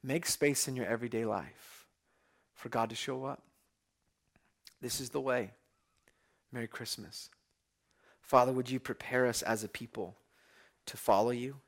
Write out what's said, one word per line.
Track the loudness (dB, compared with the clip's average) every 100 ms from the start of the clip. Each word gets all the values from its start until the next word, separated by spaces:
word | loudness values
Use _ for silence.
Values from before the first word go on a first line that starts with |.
make | 0 0 0
space | 4 4 4 0
in |
your | -2 -2
everyday | -2 0 0
life | 0 -2 -4 -16 -20 -20 -20 _ _ _ _ _ _
for | -14 -4
God | 0 0
to | -2
show | -4 -4
up. | -6 -8 _ _ _ _ _ _ _ _ _ _ _ _ -20 _
This | -6 -6
is | -4
the | -2
way. | 0 0 -2 -10 _ _ _ _ _ _ _ _ _
Merry | -10 -8
Christmas. | -10 -10 -10 -10 -14 -16 _ _ _ _ _ _ _ _ _
Father, | 4 6 6
would | 2 -2
you | -4
prepare | -4 -8 -2 2 2
us | 2
as | 0 -2
a | -2
people | -10 -12 -8 -10 -10 _ _ _ -20 -20 _ -14
to | -6
follow | 4 6 6
you | 2 -4 -10